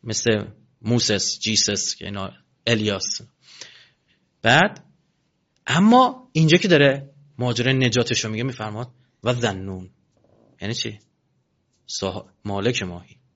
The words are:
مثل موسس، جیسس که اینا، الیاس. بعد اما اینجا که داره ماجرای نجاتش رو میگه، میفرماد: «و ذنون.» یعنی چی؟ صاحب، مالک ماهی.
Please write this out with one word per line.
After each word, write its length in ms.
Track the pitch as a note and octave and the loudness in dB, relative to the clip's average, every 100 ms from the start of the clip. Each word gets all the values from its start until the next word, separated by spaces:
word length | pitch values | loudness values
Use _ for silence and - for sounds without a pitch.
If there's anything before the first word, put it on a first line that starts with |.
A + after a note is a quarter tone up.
مثل 420 | A#2+ G#2+ A#2+ A2 G#2 - _ _ | -6 -4 0 0 -2 -16 _ _
موسس، 580 | G#2+ A#2+ - G#2 - - | -2 0 0 -2 -4 -6
جیسس 560 | - G#2+ - G2+ - - | -2 -2 0 -2 -6 -8
که 100 | - | -10
اینا، 280 | G2+ F#2+ - _ _ - | -10 -12 -14 _ _ -2
الیاس. 540 | A#2 G#2+ G2 - - - _ _ - - - _ _ _ _ _ _ | 0 0 -4 -6 -10 -12 _ _ -20 -20 -20 _ _ _ _ _ _
بعد 420 | A2+ C3 F#3+ - _ _ _ _ _ _ _ _ - | 2 4 4 -2 _ _ _ _ _ _ _ _ -4
اما 640 | C3+ G#3 A#3+ B3+ B3+ - | 2 6 6 6 0 -6
اینجا 260 | D#3 D#3+ F3 | 2 4 4
که 100 | G3 | 6
داره 420 | D#3+ C#3+ C3+ C#3 _ _ - | 6 6 2 -6 _ _ -6
ماجرای 360 | B2 A#2 B2 | -4 -2 0
نجاتش 520 | C3+ B2+ A#2 A#2 A#2+ A2 | 2 2 2 0 -2 -4
رو 60 | |
میگه، 120 | A2 | -4
میفرماد: 480 | B2+ B2 A2 G#2 B2 _ _ _ | -6 -6 -10 -10 -12 _ _ _
«و 100 | A2+ | -4
ذنون.» 560 | A#2+ A#2 F#2+ F#2+ F#2+ F2+ _ _ _ _ _ _ _ | -2 -2 -4 -8 -12 -14 _ _ _ _ _ _ _
یعنی 120 | G2 | -10
چی؟ 260 | A#2 A#2 A2 _ _ _ _ _ _ _ _ _ | -8 -8 -10 _ _ _ _ _ _ _ _ _
صاحب، 380 | - G2 F#2+ - _ G#2 | -8 -6 -8 -14 _ -8
مالک 380 | G2 G#2 B2 | -4 -2 -2
ماهی. 340 | F#2 F2 - _ _ | -6 -12 -18 _ _